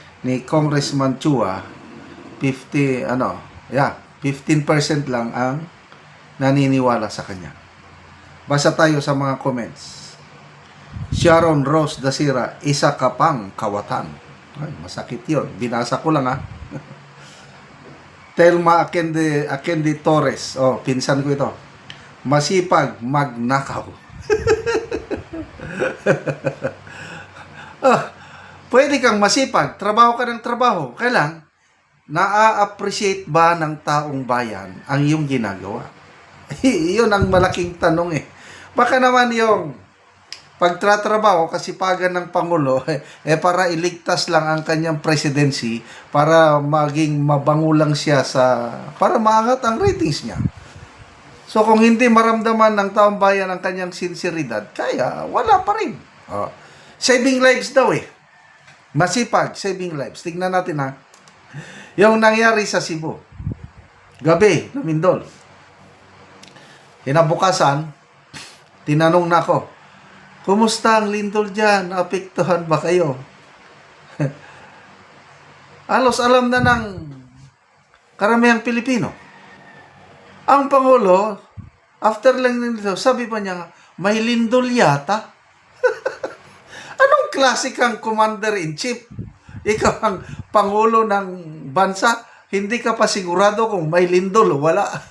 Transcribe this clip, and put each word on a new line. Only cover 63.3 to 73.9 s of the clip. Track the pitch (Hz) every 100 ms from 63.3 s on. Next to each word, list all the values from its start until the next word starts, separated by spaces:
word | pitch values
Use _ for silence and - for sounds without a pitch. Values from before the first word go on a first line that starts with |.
| - - - - - - _ _ -
Gabi, | 156 170 208 147 - 277
namindol. | 160 156 180 135 - - - - - - - - - - - - - - - - - - 131
Kinabukasan, | 156 156 170 190 - 147 143 156 - _ _ _ - - - _ _
tinanong | - 151 160 175 170
na | 170
ako, | 165 147 - - - - - - - -
"Kumusta | - 208 220 - 233 220
ang | 202
lindol | 208 208 214 202
dyan? | 196 214 202 180 185
Naapektuhan | 180 185 - - 160 170 165
ba | 202
kayo?" | 170 180 160 127 - - - - - - -